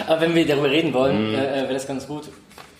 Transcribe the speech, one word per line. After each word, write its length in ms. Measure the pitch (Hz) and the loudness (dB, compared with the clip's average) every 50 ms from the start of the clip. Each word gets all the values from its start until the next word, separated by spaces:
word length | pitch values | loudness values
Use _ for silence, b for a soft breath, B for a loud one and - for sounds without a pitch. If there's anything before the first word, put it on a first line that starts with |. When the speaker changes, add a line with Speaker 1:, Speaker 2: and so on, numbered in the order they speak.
| B | B
Speaker 1:
Aber 140 | - 160 151 | 0 0 2
wenn 160 | 160 170 165 | 2 2 2
wir 100 | 165 160 | 2 2
darüber 240 | 139 147 139 147 139 | 2 2 2 2 2
reden 240 | 135 160 165 151 127 | 2 2 2 2 2
wollen, 360 | 127 135 135 101 104 110 110 | 2 2 2 2 2 0 0
Speaker 2:
Mhm. 60 | 110 | 0
Speaker 1:
äh, 240 | 131 135 135 139 135 | 0 0 0 -2 -2
äh, 40 | 131 | -2
wäre 100 | 123 131 | -2 -4
das 120 | 135 - | -6 -6
ganz 180 | - 135 127 127 | -6 -8 -8 -8
gut, 160 | - 147 151 147 - - - - - - - - B B B | -8 -10 -10 -12 -14 -18 -20 -20 -20 -20 -20 -20 B B B